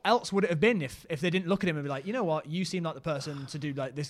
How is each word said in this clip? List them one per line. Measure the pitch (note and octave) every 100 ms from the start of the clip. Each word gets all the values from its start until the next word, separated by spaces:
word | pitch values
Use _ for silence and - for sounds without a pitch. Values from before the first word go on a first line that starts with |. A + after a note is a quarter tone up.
else | G3 A#3+ -
would | G3
it | F#3
have | D#3+
been | G#3+ G#3+
if, | C#3 - -
if | D3+
they | F3
didn't | F#3 F3
look | G3
at | F#3
him |
and | D3+
be | C#3+
like, | C3+ F3+
"You |
know | B3+
what? | F#3 D#3 C#3+
You | E3+
seem | F#3 F#3
like | D#3+
the | C3+
person | E3 C#3+ D3+ C#3+ C3
to | D3+
do, | D3
like, | C#3 C3
this | C#3